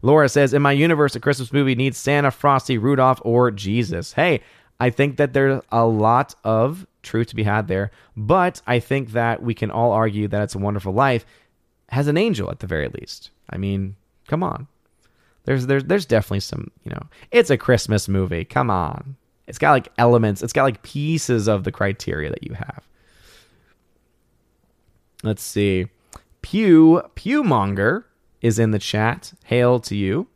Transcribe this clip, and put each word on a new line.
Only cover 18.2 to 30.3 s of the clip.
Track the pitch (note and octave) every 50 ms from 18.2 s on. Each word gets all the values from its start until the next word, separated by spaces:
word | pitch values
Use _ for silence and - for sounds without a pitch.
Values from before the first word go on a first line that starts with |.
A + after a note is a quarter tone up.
| F#2+ F2+ F2 E2+ E2
Come | - - C#3 C3+ A#2+
on. | G#2 F#2 E2+ D#2 E2 - - C#3 C3+ _ _ _ _ _ _ -
It's | - -
got, | - D3+
like, | D3 C3 - - _ -
elements. | A#2+ A#2+ A#2+ A#2+ A2+ A2 G#2 G2 -
It's | A#2 -
got, | C#3+ C3+
like, | C3+ A#2 - _
pieces | - - C#3+ D3 D3+ D#3+ D#3 - - B2+ A#2 G2+ A2
of | G#2+ G2+ F#2
the | G#2+
criteria | - - G2+ G2 G2 - - - - D#2 D2+ D2
that | - - -
you | - -
have. | - - - - - _ _ _ _ _ _ _ _ _ - - - _ _ _ _ _ _ _ _ _ _ _ _ _ _ _ _ _ _ _ _ _ _ _ _ _ _ _ _ _ _ _ _ _ _ _ _ -
Let's | A2 G#2+ -
see. | - - - G#2 G2+ G2+ F#2+ F#2 F#2 A2 _ _ _ _ - - _ _ _ _ -
Pew, | - - G3 A3 G3+ E3+ D#3+ D#3+ D#3+ E3 F3 - - _
Pewmonger | - - G3 C4 D4+ D4 G#3+ C#3 A2+ G2 G2 G2+ G2 G2 A2+ D#3 A3 - _ _ _ _ _ _ _
is | - A#2 A2 G#2
in | A2+ A2
the | G#2+ G#2
chat. | - - - G#2 G#2+ A2+ A#2+ - - - - _ _
Hail | - A#2 B2 B2 B2 B2+ B2
to | - - -
you. | G#2 G2+ F#2+ G2+ C#3+ G#3 -